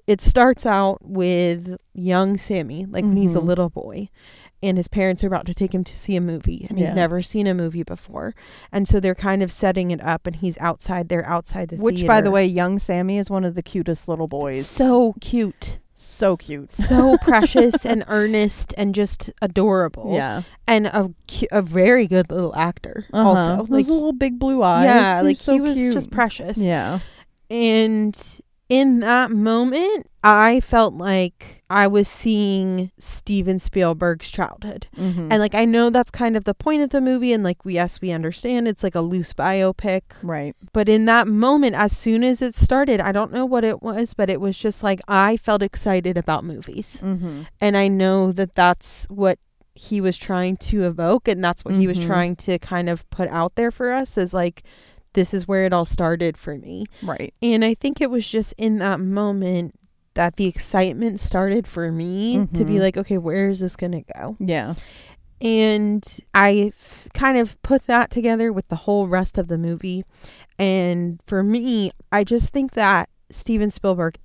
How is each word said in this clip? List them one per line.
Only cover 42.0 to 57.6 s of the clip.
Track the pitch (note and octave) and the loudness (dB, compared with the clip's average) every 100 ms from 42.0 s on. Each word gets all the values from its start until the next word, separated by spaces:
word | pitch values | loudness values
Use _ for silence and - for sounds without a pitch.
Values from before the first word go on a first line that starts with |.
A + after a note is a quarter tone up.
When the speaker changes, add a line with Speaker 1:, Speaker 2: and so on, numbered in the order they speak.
| A3+ A3+ | 0 2
Speaker 1:
as | B3+ A#3+ | 2 0
it | B3+ - | -2 2
started, | - B3+ C#4 G#3 | 4 4 2 0
I | F#3 | 0
don't | G3+ A3 | -2 -2
know | A#3+ B3+ | -4 -2
what | A#3+ | 0
it | A3+ - | 0 -2
was, | A3+ G#3+ A#3 | -6 -4 -4
but | - F#3+ | -2 -2
it | F#3 | -2
was | G3 F#3+ | -4 -4
just | G#3+ - | -4 -2
like, | G#3 F#3 - | -2 -2 0
I | G3 G3+ A3+ | 2 2 2
felt | - G#3 | 0 0
excited | G3 - G#3 F#3 F3+ F3 | 0 -2 0 0 0 -4
about | E3 D#3 | -2 -4
movies. | E3+ D3+ - - - - | -4 -12 -14 -12 -12 -8
Speaker 2:
Mm-hmm. | F#3+ F3+ E3+ C#3+ D#3 - | -6 -4 -6 -10 -14 -2
Speaker 1:
And | G#3 G3+ | 0 2
I | G3 | 2
know | F#3+ F#3+ F#3+ F#3 | 2 2 2 2
that | F#3 F#3 | 0 -2
that's | - F3+ F3 - - - | 2 2 2 -4 -8 -8
what | G3 F#3+ - _ _ _ - | -2 0 0 _ _ _ -18
he | - G#3 | -6 -2
was | F#3+ F3 | -2 -4
trying | - F3+ F#3 F#3 | -6 -4 -2 -4
to | - G#3 F3+ | -2 0 0
evoke, | E3 E3+ A#3 - | 0 2 2 2
and | F#3 | 0
that's | F3 F3 | -2 0
what | - | 0
he | F#3+ F#3 | 2 2
was | F3+ | 0
Speaker 2:
Mm-hmm. | E3+ | 0
Speaker 1:
trying | F3+ F3 F3 | 0 0 -2
to | - F3 | -2 -4
kind | - F3 E3+ | -2 -4 -2
of | E3+ - | -4 -6
put | - F3+ | -6 -4
out | E3 F3 | -2 -4
there | - A#3+ | -2 -2
for | - B3 | -2 -2
us, | C4 C4 G#3+ | -2 -2 -2
is | F3+ | -2
like, | F#3 F3 - - - _ - _ | -2 -2 -4 -20 -20 _ -20 _
this | G3 F3 | -2 0
is | G3 F3 | -2 -2
where | F#3+ | 0
it | F#3+ | 2
all | F3+ E3+ | 2 0
started | - E3 E3+ E3+ D3+ | 0 0 0 -2 -4
for | - C#3+ | -10 -12
me. | - F#3 G#3+ - | -12 -12 -12 -10
Speaker 2:
Right. | F#3 - - - | -10 -8 -10 -4
Speaker 1:
And | A#3 A3+ | 0 2